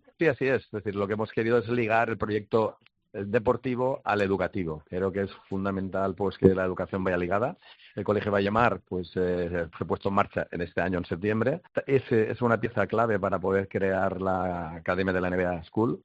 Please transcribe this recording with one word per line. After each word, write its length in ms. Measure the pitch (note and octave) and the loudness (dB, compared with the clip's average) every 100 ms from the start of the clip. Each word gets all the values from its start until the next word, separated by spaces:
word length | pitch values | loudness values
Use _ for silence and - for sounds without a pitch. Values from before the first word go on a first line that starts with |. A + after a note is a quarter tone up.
| _ - | _ 0
Sí, 120 | E3 | 0
así 180 | B2+ C3 | 2 0
es. 160 | B2 - | 0 -2
Es 40 | |
decir, 240 | G#2+ G#2 | -8 -6
lo 140 | G2 G2 | -2 -2
que 60 | |
hemos 180 | G#2+ G#2+ | -2 -2
querido 260 | - A2+ A#2+ | -2 2 2
es 100 | G#2+ | 2
ligar 400 | A#2+ A2 A2+ A#2 | -2 2 2 2
el 100 | A2 | -2
proyecto, 600 | G#2+ G#2 G2+ A2+ G#2+ - _ _ _ | -2 -4 0 0 0 -2 _ _ _
eh, 100 | G#2 | -8
deportivo 800 | G2+ A2+ G#2+ A2+ C3 A#2+ B2+ C3+ | -2 0 0 -2 -2 -2 -2 -4
al 160 | - G#2 | -2 0
educativo. 600 | F#2+ F#2+ F2+ G2+ E2+ D2+ - | 2 2 0 -2 -4 -6 -8
Creo 220 | F2+ F#2+ | -4 -2
que 100 | G2 | -2
es 80 | G2 - - | -4 -8 -8
fundamental, 640 | G2 G2 F#2+ F#2+ F#2+ F#2+ | -4 -2 -4 -4 -2 -2
pues, 220 | F2 G2 - | -2 -4 6
que 180 | F#2+ | 8
la 100 | F#2 | 8
educación 380 | F#2 F2+ F#2 G2 | 2 -2 -4 -2
vaya 120 | F#2 F2+ | 0 0
ligada. 400 | F2 G2 B2+ F#3+ - - - | 0 0 0 -4 -16 -20 -14
El 100 | - | -6
Colegio 280 | G2 G#2 G#2 | 0 0 2
Vallemar, 480 | G2+ G2 A2 A#2+ F#2+ | 0 2 4 2 2
pues, 300 | - F2+ F2 | -4 -6 -4
eh, 540 | - F2+ F2+ E2+ F2 E2 - | -2 0 0 -2 -4 -6 -6
fue 80 | E2 | -4
puesto 240 | E2 G2+ | -2 0
en 60 | G2 | 0
marcha 300 | G2 F#2 - | 0 -2 -6
en 100 | E2+ | -6
este 220 | F2 - | -6 -2
año, 160 | F2 F2+ | -2 -2
en 80 | E2+ | -4
septiembre. 560 | E2 G#2 A2 A2+ E3 - - - | -4 -2 0 0 -4 -6 -6 0
Ese 440 | C3+ - A2+ A2 | 0 2 2 2
es 120 | A#2 | 0
una 180 | A#2+ A2 | 0 2
pieza 260 | A#2 - F#2+ | 0 -2 0
clave 320 | A2 A#2 G#2 | 2 2 0
para 200 | G2 F#2 | 0 0
poder 300 | F#2 G2 G2 | 0 0 0
crear 520 | G#2 F#2+ F#2+ F#2+ F#2 | -2 0 2 0 0
la 540 | F#2+ F#2 F#2 F2 E2 | -2 0 -2 -4 -6
Academia 400 | E2+ E2 F#2 G2 | -6 -4 0 0
de 60 | F2+ | 0
la 80 | F2+ | 0
N 80 | F2+ | 0
B 100 | F2+ | -2
A 160 | F2 | -2
School, 380 | E2+ - A#2 E3+ | -4 -2 -2 -2